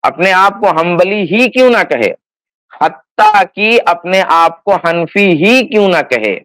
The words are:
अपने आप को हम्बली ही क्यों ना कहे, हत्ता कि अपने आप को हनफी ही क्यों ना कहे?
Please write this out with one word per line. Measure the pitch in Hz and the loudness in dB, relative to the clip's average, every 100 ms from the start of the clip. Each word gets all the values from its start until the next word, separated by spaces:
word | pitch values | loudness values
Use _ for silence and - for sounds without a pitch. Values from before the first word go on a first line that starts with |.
अपने | - 131 185 | -6 -2 0
आप | 185 196 202 | 2 2 0
को | 214 160 | -2 0
हम्बली | 170 170 180 208 180 | -2 -2 -4 -4 -2
ही | 196 247 | 0 -2
क्यों | 254 254 | 2 2
ना | 233 | 2
कहे, | 180 131 104 - _ _ _ _ _ - | 0 -2 -2 -4 _ _ _ _ _ -4
हत्ता | 156 - _ - 214 214 | -4 -4 _ 0 2 2
कि | 180 - 214 233 | 0 -2 0 0
अपने | - 170 165 185 | 0 -4 -2 -2
आप | 185 165 165 160 - | 0 2 2 0 -4
को | 185 170 | -2 -2
हनफी | 170 165 208 202 165 | -2 -2 0 2 2
ही | 185 254 | 2 2
क्यों | 254 220 202 | 0 0 2
ना | 170 | 0
कहे? | 139 123 107 95 | -2 -2 -2 -6